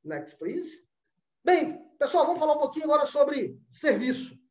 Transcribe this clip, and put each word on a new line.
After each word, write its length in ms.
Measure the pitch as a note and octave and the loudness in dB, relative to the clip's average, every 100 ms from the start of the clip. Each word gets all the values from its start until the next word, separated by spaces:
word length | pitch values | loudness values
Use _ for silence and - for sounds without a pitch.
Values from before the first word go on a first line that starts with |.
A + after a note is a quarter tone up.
Next, 340 | D3+ D3 - - | -10 -12 -12 -10
please. 460 | E3 F4+ - - _ _ _ _ _ _ | -8 -6 -10 -16 _ _ _ _ _ _
Bem, 360 | - F4 C#4+ - - _ | 2 2 2 -8 -18 _
pessoal, 280 | C#4 F4+ D4+ | 0 2 2
vamos 140 | F4 | 2
falar 140 | D#4 | 2
um 40 | D4 | 2
pouquinho 260 | C#4 D#4 | 0 -4
agora 220 | D#4 D4+ C#4+ | 0 2 2
sobre 520 | D4 C#4+ C#4+ G#3 - _ | 2 2 2 -6 -8 _
serviço 680 | - D#4 G#3+ B3+ - - - _ | -2 0 2 0 -4 -8 -18 _